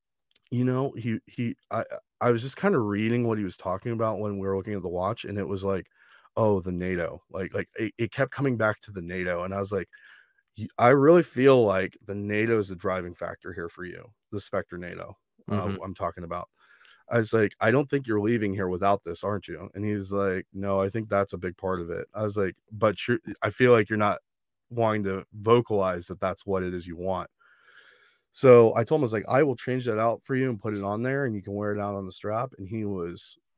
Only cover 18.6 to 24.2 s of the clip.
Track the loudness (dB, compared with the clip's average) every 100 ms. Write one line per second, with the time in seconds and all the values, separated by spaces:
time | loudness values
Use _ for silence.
18.6 | -4 0 0 0 -2 -8 -4 -6 -8 -14
19.6 | -12 -8 -4 -4 -4 -2 -2 -2 -6 -8
20.6 | -2 0 0 -2 -2 0 0 -4 -8 -6
21.6 | -6 -4 -6 -8 -8 -6 -4 -2 -2 -4
22.6 | _ 0 0 0 -2 -4 -4 -6 -4 2
23.6 | 6 6 6 2 0 0